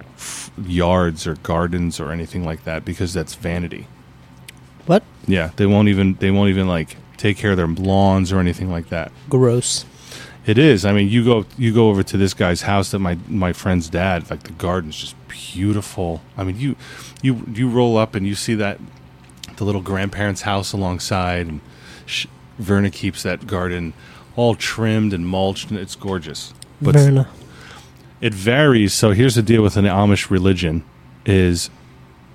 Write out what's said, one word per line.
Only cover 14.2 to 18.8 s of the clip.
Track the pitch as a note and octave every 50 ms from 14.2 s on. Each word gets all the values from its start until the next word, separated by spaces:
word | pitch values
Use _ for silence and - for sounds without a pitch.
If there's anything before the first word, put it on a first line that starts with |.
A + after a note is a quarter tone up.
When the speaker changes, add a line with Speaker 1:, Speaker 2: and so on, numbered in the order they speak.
| D#2 -
Speaker 1:
like, | E2+ D#2+ -
the | -
garden's | E2+ D#2+ - F2 F2+ F#2 E2 D2+ D2+
just | - - - - - - -
beautiful. | - - - - - F2 F#2+ G#2 G#2 G#2 G2 - - - F#2 E2+ E2+ E2+ - - - -
I | G2
mean, | F#2+ F#2 G#2+
you, | C#3 C#3 - - - - - - - - - - -
you, | C3 B2+ A2+ - - A2+
you | G#2 B2+ B2+
roll | A2+ B2 B2 A#2+ A2+ A2
up | A2 A2+ -
and | G#2 G2 G2+
you | G2+
see | - - - A2+
that, | G#2+ G#2 G2+ F#2+ -